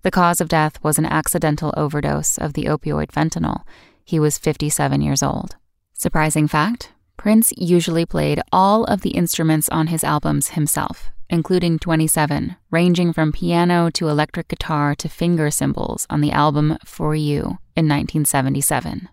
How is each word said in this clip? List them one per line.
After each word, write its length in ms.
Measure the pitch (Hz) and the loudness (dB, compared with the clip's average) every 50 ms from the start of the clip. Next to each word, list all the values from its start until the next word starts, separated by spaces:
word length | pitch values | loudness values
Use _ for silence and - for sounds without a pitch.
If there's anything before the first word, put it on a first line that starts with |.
| - | -2
The 60 | - | 0
cause 320 | - 185 175 175 175 - | 2 4 4 4 2 0
of 80 | 170 160 | 0 0
death 340 | 170 156 156 151 - - - | 2 2 2 0 -2 -4 -2
was 140 | 156 156 | -2 0
an 80 | - 156 | 0 0
accidental 680 | 160 - 156 156 - - 170 160 156 147 - 160 147 - | 0 0 -2 -2 -2 -2 0 0 0 0 0 -2 -4 -2
overdose 640 | - 151 143 151 147 151 147 147 147 151 - - - | -2 -2 -2 -2 -2 -2 -2 -2 -2 -2 -4 -4 -2
of 140 | - 151 143 | -4 -4 -4
the 100 | 156 - | -4 -2
opioid 480 | - 151 156 - 151 147 147 156 - | -2 -2 -2 -2 -4 -2 -2 -4 -4
fentanyl. 500 | - 147 151 160 - 170 160 - - - - - - - - _ _ _ _ | -2 -2 -2 -2 0 -2 -4 -4 -4 -6 -10 -14 -20 -20 -20 _ _ _ _
He 160 | - - 156 | -2 0 2
was 200 | 151 151 147 - | 2 2 0 0
fifty-seven 600 | - 156 147 - 151 147 - - 147 139 139 139 | -2 -2 -2 0 -2 -2 0 0 0 0 0 0
years 220 | 147 147 139 135 | 0 0 0 0
old. 360 | 139 139 - - - - - _ _ _ _ _ _ _ _ | -2 -2 -4 -6 -8 -10 -12 _ _ _ _ _ _ _ _
Surprising 540 | - - - - 160 156 156 - 156 151 | -6 -4 0 2 2 2 2 2 2 2
fact, 440 | 147 - 151 151 208 240 - - - _ _ _ _ _ | 2 2 2 0 0 -2 -4 -8 -20 _ _ _ _ _
Prince 360 | - - 208 214 220 220 - - | -4 2 4 4 6 4 4 0
usually 520 | - 185 165 180 175 165 - 165 165 170 | -2 2 4 4 4 4 2 0 0 0
played 340 | - - 156 147 147 147 147 - _ | 0 0 0 0 2 0 -2 -2 _
all 320 | - 185 190 196 208 220 226 | 4 4 6 6 4 4 2
of 160 | - 208 190 | 0 -2 -2
the 100 | - 190 | -2 -2
instruments 580 | - - 175 165 - - 165 160 156 156 - - | 0 0 0 0 0 0 2 2 2 2 0 0
on 160 | - 160 156 | 0 0 0
his 180 | 160 165 160 - | 0 -2 -2 -2
albums 460 | 151 151 147 - 156 147 143 139 - | -2 -2 0 0 0 0 0 -2 -2
himself, 640 | - 165 147 139 - 147 - - - - - - - - - - | -2 -2 -2 0 0 -2 -4 -4 -6 -4 -6 -6 -6 -6 -6 -2
including 480 | 170 170 156 - 185 180 175 170 165 | -2 -2 0 2 0 2 2 2 0
twenty-seven, 760 | 160 - 175 165 160 160 156 - 160 151 147 143 143 - - 185 _ _ _ | 0 0 0 0 2 2 0 2 0 0 0 0 -4 -4 -6 -10 _ _ _
ranging 420 | - 165 175 180 175 175 175 170 160 | 0 2 4 4 4 4 2 0 2
from 180 | - 156 156 | 0 0 0
piano 600 | 147 - - 170 175 170 170 175 175 175 170 165 | 0 -2 -2 0 2 2 4 4 4 2 2 0
to 160 | - - 175 | 0 -2 -2
electric 400 | 156 147 147 151 - - 170 160 | 0 0 0 0 -2 -4 -10 -8
guitar 480 | _ 175 - - - 160 147 147 143 143 | _ -8 -8 -4 -4 -2 0 0 -2 -2
to 120 | - - | -4 -6
finger 440 | 156 - - 175 170 175 160 151 147 | -12 -6 -2 0 0 2 2 0 0
cymbals 560 | 147 - 147 139 - - - - - - - _ | 0 -2 -2 -2 -2 -2 -4 -6 -6 -8 -6 _
on 120 | - 151 | -2 0
the 100 | 147 147 | 0 2
album 480 | - - 147 156 143 147 151 151 156 - - | 2 2 2 2 2 2 0 0 0 -4 -8
For 300 | - - - 156 151 151 | -18 -8 -4 -4 -2 -2
You 460 | 156 151 147 147 147 - - - - - _ _ | -2 -2 -2 -2 -2 -4 -6 -8 -10 -14 _ _
in 120 | - 160 | 0 2
nineteen 380 | 151 147 143 - - - 156 147 | 2 2 0 -2 -2 -2 -2 0
seventy-seven. 840 | - - 143 131 135 139 139 143 - 151 131 - - - - - - | 0 0 0 0 0 -2 -2 0 0 -2 -2 -4 -6 -10 -10 -12 -16